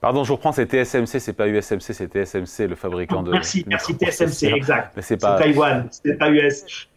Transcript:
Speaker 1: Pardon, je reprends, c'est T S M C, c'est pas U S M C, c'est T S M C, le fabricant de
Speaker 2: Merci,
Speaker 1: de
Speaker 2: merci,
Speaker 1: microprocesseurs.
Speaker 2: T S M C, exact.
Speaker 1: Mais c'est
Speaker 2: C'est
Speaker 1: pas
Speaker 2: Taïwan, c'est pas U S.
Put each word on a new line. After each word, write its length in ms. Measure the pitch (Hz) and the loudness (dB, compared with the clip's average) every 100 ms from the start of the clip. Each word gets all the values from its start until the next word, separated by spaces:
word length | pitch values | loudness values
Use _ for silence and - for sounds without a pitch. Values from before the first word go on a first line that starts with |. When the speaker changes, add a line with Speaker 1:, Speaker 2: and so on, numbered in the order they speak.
Speaker 1:
Pardon, 220 | 117 131 | 2 0
je 80 | 131 | 0
reprends, 200 | 135 156 | 0 0
c'est 160 | 143 120 | 0 0
T 100 | 135 | 2
S 160 | 123 | 2
M 140 | 131 117 | 0 0
C, 120 | 135 | -4
c'est 140 | - | -6
pas 140 | 101 104 | -2 2
U 100 | 104 | 0
S 140 | 98 | 0
M 80 | 104 | -6
C, 140 | - | -4
c'est 140 | 107 90 | -8 -4
T 120 | 98 | -4
S 160 | 95 98 | -2 -4
M 100 | 90 | -6
C, 220 | - 104 | -4 -4
le 80 | 87 | -2
fabricant 480 | 95 90 87 95 | -6 -4 -4 -4
de 80 | 90 | 0
Speaker 2:
Merci, 320 | 185 - 190 | -2 0 -4
Speaker 1:
de 60 | 170 | -2
Speaker 2:
merci, 240 | 170 - | -4 -4
Speaker 1:
microprocesseurs. 340 | 147 - - 170 | -2 -2 0 -2
Speaker 2:
T 80 | 139 | 0
S 80 | |
M 80 | 143 | 0
C, 40 | 143 | 0
exact. 380 | 135 120 - - | 0 0 -2 -10
Speaker 1:
Mais 60 | |
c'est 180 | 95 107 | -4 0
Speaker 2:
C'est 60 | 104 | 2
Speaker 1:
pas 140 | 98 | 4
Speaker 2:
Taïwan, 480 | 151 143 147 131 123 | 4 4 4 2 -2
c'est 280 | - 143 147 | -6 -4 0
pas 100 | 151 | 4
U 80 | 151 | 6
S. 500 | 143 139 - - - | 4 2 -8 -18 -18